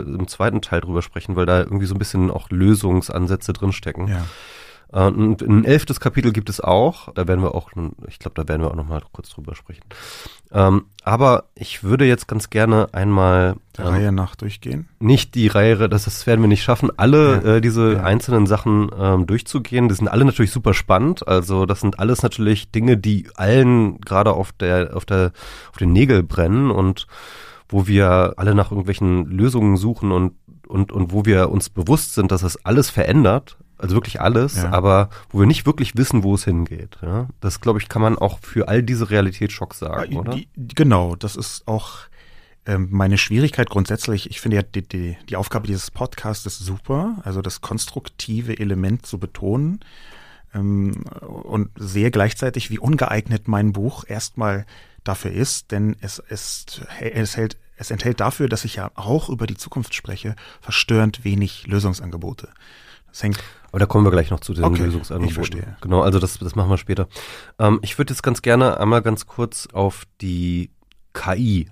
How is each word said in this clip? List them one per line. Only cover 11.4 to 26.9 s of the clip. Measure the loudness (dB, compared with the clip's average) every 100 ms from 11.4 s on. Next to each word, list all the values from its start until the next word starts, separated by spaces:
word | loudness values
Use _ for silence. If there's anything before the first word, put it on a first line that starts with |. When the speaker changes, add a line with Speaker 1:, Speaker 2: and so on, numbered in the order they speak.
| 0
Speaker 1:
ich | -14 -14 -8
würde | 0 2 4
jetzt | 2 -2
ganz | -8 -4
gerne | 0 4 4 2
einmal, | 0 2 4 4 4 2 0 -10 -8
Speaker 2:
Der | -2
Speaker 1:
ähm, |
Speaker 2:
Reihe | 0 0
nach | 0 -4
durchgehen? | -6 -12 -10 -8 -8 -10 -2
Speaker 1:
nicht | 4 4 2 0
die | 2
Reihe, | 4 4 4 2
das, | 0
das | -2 -4 2
werden | 4
wir | 4
nicht | 4
schaffen, | 2 0 0 2
alle, | 4 6 6 4
Speaker 2:
Ja. | 4 4
Speaker 1:
äh, |
diese | 2 2 2
Speaker 2:
Ja. | 2
Speaker 1:
einzelnen | 2 0 2 2 4
Sachen, | 2 2 0 0 -2
ähm, | 0 2 2
durchzugehen. | -2 -4 -6 -2 2 2
Die |
sind | 2 0
alle | 4
natürlich | 4 4 0
super | 2 2
spannend. | 2 2 2 2 -2 0
Also | 0 2 0 0
das | 0
sind | -2 0
alles | 0 0
natürlich | 0 0 0 0 -2
Dinge, | 0 2 2
die | 2 -2 -4 -4
allen | 2 4 6 6 2 -2
gerade | 0 2 4
auf | 2 -2
der, | -4 0 2 0 -4
auf |
der, | -2 0 0 -2 -14 -20 -18
auf | -2
den | 4
Nägel | 6 6 4
brennen | 2 0 2 2 2
und | 2 0